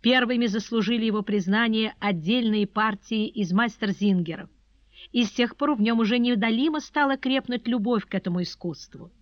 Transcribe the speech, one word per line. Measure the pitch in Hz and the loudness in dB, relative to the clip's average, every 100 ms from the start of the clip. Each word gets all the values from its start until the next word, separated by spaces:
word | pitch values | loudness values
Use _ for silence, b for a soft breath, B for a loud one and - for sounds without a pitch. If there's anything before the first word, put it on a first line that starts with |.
Первыми | 233 254 240 247 240 | 4 2 2 0 0
заслужили | 214 - 233 196 233 226 | -2 -2 -2 0 0 0
его | 214 | -2
признание | 208 208 180 208 233 220 220 - | -2 -2 0 0 2 0 -2 -2
отдельные | 202 175 156 247 226 214 202 | -2 -2 0 0 2 0 0
партии | 214 220 208 - 220 214 | 0 -2 -2 -4 -4 -2
из | 226 180 | -2 0
мастерзингеров, | 185 233 - 214 196 208 185 165 160 - _ _ _ B B B | 2 0 -2 -4 0 2 2 0 -8 -14 _ _ _ B B B
и | 240 | -2
с | 220 | 0
тех | - 240 - | 0 -2 0
пор | 285 262 | -2 2
в | |
нём | 208 226 | 2 2
уже | 214 247 | 2 2
неудалимо | 240 233 226 226 302 302 | 2 2 2 2 0 -2
стала | - 302 285 269 | -4 0 0 0
крепнуть | 262 262 254 240 240 | 0 -2 -2 -6 -2
любовь | 240 208 226 - | -2 0 0 -2
к | 185 | -6
этому | 185 180 | -2 -2
искусству. | 170 - 175 151 - - 170 _ | -4 -6 -10 -10 -16 -20 -20 _